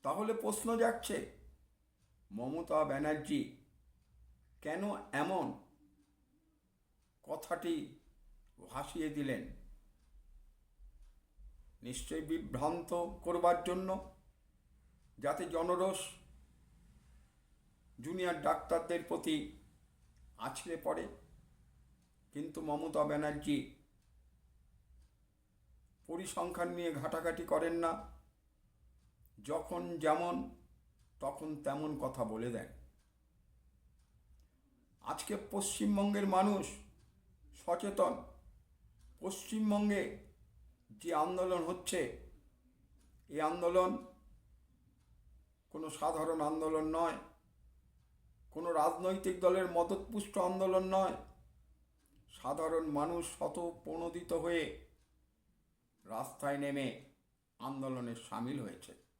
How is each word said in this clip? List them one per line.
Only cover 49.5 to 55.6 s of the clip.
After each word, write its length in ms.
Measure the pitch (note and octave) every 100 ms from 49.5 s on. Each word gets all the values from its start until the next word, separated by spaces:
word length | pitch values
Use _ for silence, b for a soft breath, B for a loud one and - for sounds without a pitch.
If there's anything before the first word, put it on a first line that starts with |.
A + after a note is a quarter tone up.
| F#3 F3+ E3+
মদতপুষ্ট 580 | E3+ G3 - G#3+ G#3 G3+ F3+
আন্দোলন 360 | F#3+ F#3+ F#3 F#3+ F#3+
নয়। 200 | F#3+ - - - - - - _ _ _ _ - - -
সাধারণ 460 | B2+ D3 D#3+ D#3+ D#3+ C#3+
মানুষ 240 | D3+ E3+ E3+ -
স্বতঃপ্রণোদিত 960 | D3+ D#3+ E3+ E3+ - D#3+ E3+ F3 F3 E3
হয়ে 200 | E3+ E3+ D3 - - _ _ _ _ _ _ _